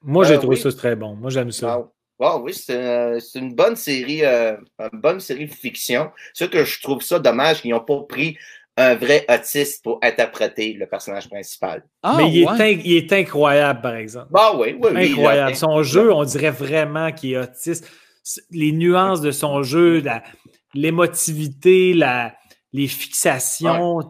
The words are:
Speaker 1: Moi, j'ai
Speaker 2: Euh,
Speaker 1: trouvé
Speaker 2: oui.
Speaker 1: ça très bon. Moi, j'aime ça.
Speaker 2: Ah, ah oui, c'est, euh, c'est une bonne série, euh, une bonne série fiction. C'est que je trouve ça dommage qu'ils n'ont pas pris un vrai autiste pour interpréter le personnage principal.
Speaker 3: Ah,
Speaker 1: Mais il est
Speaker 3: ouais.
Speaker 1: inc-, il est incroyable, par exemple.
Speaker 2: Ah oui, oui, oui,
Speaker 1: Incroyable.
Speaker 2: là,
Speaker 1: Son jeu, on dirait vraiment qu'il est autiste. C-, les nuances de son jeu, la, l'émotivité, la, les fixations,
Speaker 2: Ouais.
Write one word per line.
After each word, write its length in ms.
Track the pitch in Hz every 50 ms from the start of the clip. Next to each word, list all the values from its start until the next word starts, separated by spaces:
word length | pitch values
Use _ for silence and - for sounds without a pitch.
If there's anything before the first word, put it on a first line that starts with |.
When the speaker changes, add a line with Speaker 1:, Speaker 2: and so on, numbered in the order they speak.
Speaker 1:
Moi, 240 | _ 139 143 180 190
j'ai 100 | 156 151
Speaker 2:
Euh, 40 | 143
Speaker 1:
trouvé 160 | 135 127 131
Speaker 2:
oui. 40 | 127
Speaker 1:
ça 100 | - 139
très 240 | 127 - - 123 117
bon. 200 | 107 110 107 104
Moi, 140 | 104 117 131
j'aime 220 | 131 131 123 120
ça. 220 | 107 - 120 117 120
Speaker 2:
Ah, 140 | 123 117 _ _ _ _ _ _ _
ah 180 | 123 123 151
oui, 160 | 180 120 143 190
c'est, 200 | - - - 127
euh, 440 | 123 127 123 120 120 120 120 117 117
c'est 200 | 117 - - 131
une 140 | 127 131 120
bonne 220 | 120 175 226 233
série, 480 | 226 - 147 139 131 123 131 151 156 151
euh, 320 | 139 123 117 117 110 107 104 - _ _ -
une 200 | 107 110 - 110
bonne 200 | 117 156 180 190
série 280 | 185 - 131 131 151
fiction. 640 | 147 - - - 120 - - - - 123 123 156 156 _ - - - _
C'est 160 | - 170 180
que 140 | 185 170 147
je 180 | - - -
trouve 200 | - - 139 123
ça 180 | - - 131 127
dommage 420 | 127 127 113 120 139 160 160 151
qu'ils 100 | - 120
n'ont 80 | 117 113 -
pas 180 | - 147 139 143
pris 300 | - - 135 151 160 151 - - - - - _ _ _
un 200 | - 131 127 123
vrai 300 | 110 123 120 147 151 - -
autiste 540 | 123 117 - - - 143 139 - - - _
pour 160 | 113 113 -
interpréter 720 | - 120 113 - 120 113 - - 110 98 - - 107 107 107
le 140 | 101 98
personnage 400 | - - 95 - - 98 101 - -
principal. 540 | 101 101 92 - - - - 92 80 80 _ _ _ _
Speaker 3:
Ah, 140 | - 180 262
Speaker 1:
Mais 120 | 320 156 160
il 100 | 156 175
est 80 | 170 170
Speaker 3:
ouais. 100 | 214 233 214 214 208
Speaker 1:
inc-, 60 | 165 151
il 100 | 175 170
est 160 | 165 160 165 196
incroyable, 680 | 196 180 - - 147 147 143 143 147 147 143 135 117
par 140 | 117 127 117
exemple. 340 | 113 110 110 113 123 117 - 156
Speaker 2:
Ah 200 | 190 220 214 381
oui, 200 | - - 113 - 123
oui, 80 | 240 220 190
oui, 160 | 180 180 156
Speaker 1:
Incroyable. 380 | 139 139 143 147 139 143 139 131
Speaker 2:
là, 40 | 127
Speaker 1:
Son 280 | - 165 156 156 156 156
jeu, 280 | 131 131 180 226 226 190
on 100 | 151 147
dirait 260 | 135 143 139 143 156
vraiment 600 | 139 127 143 135 151 160 151 147 147 156 160 160
qu'il 220 | 156 160 - 131 127
est 40 |
autiste. 500 | 127 127 123 _ - - 165 170 - - - - _ _ _ _ _ _
C-, 180 | - - - _ _
les 200 | 175 165 151 151
nuances 500 | 151 160 170 175 180 180 190 190 190 165
de 100 | 147 147
son 300 | 139 143 - 147 143 139 139
jeu, 360 | 123 139 170 175 170 165 160
la, 220 | 143 135 117 110 - - - _ _ - _ _ _ _ _
l'émotivité, 1200 | 139 147 160 165 170 175 170 170 - - - 156 151 151 147 135 139 - 180 185 185 185 185 180
la, 400 | 170 151 135 123 123 120 113 - _ _ _ - _ _ _
les 160 | - 135 143
fixations, 1080 | 135 - - - - - - - 175 139 127 - - - - 160 170 170 170 175 175 175
Speaker 2:
Ouais. 60 | 165 151